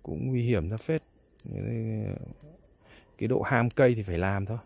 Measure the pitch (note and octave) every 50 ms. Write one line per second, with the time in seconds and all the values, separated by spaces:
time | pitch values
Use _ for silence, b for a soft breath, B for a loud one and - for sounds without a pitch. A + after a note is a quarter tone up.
0 | _ - E2 D2+ B2 C3 C3 B2 A#2+ A#2+ B2 G2 D#2+ E2 G#2 A2 - - D#3+ D#3+
1 | - - _ - _ _ - - - - - - G2 G#2+ A#2 A#2 A2+ A2 A2 G#2+
2 | G#2+ G2+ F#2+ - - - - - - D3+ D#3+ - - - - _ B B B B
3 | B B B - G#2+ A2 B2+ - G2+ - C3 B2 A#2 A#2+ - - C#3 B2+ B2 A2+
4 | G#2 F#2+ F2 E2+ F2+ F#2+ G2 G2 G2 F#2+ A2 A#2 -